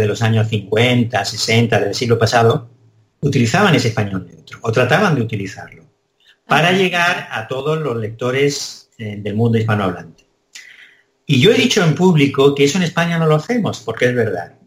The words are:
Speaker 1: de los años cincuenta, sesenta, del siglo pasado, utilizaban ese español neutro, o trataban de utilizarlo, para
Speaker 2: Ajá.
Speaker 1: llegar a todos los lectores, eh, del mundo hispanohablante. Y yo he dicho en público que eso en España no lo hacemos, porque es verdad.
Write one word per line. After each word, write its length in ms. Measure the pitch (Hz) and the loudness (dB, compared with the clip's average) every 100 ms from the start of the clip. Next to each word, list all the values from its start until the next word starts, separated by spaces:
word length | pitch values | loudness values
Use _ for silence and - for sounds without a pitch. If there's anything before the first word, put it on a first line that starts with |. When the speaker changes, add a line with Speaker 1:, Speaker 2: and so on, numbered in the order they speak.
Speaker 1:
de 60 | 107 | 0
los 160 | 98 | 0
años 260 | 113 113 110 | 0 2 0
cincuenta, 720 | 107 95 107 123 123 113 101 98 | -2 -2 0 2 2 0 -2 -4
sesenta, 520 | 113 - 113 117 104 | -6 0 2 2 0
del 160 | 101 | -2
siglo 240 | - 117 113 | -4 -2 0
pasado, 520 | 110 120 113 113 - _ _ _ _ _ | 2 2 2 0 -4 _ _ _ _ _
utilizaban 540 | 151 117 117 175 202 | -2 0 0 2 2
ese 140 | 135 117 | 2 0
español 380 | 113 101 95 - | -2 -4 -6 -10
neutro, 320 | - - - | -20 -20 -8
o 100 | 117 | -4
trataban 420 | 113 123 160 208 | 0 0 2 2
de 60 | 143 | 0
utilizarlo, 640 | 113 104 95 - 82 - _ _ _ _ _ _ _ | -2 -6 -8 -12 -18 -20 _ _ _ _ _ _ _
para 220 | 143 165 | 2 2
Speaker 2:
Ajá. 80 | 185 | 2
Speaker 1:
llegar 500 | 185 175 170 180 - | 2 0 0 -2 -6
a 160 | 123 110 | -10 -8
todos 320 | 131 139 160 | -6 -4 -4
los 160 | 147 117 | -4 -6
lectores, 880 | 107 110 123 131 143 143 - - _ _ | -6 -6 -4 0 0 -2 -10 -16 _ _
eh, 200 | 110 104 | -12 -10
del 160 | 104 | -6
mundo 240 | 104 117 113 | 0 2 2
hispanohablante. 680 | 110 104 95 85 82 - _ _ _ - - - - _ _ _ - | 0 0 -2 -4 -12 -20 _ _ _ -20 -20 -20 -20 _ _ _ -2
Y 140 | 127 | 2
yo 100 | 160 | 4
he 20 | 254 | 4
dicho 260 | 226 - | 2 2
en 100 | 170 | 0
público 600 | 143 180 156 139 - 139 | 2 2 4 2 4 2
que 100 | 143 | 4
eso 140 | 143 185 | 0 2
en 60 | |
España 340 | 170 - 170 170 | -2 -2 -2 0
no 80 | 160 | 2
lo 100 | 156 | 0
hacemos, 440 | - 247 175 - | 0 -2 -2 -6
porque 260 | - - 123 | -8 -2 0
es 80 | |
verdad. 400 | 123 110 90 85 - | 0 -2 -4 -10 -18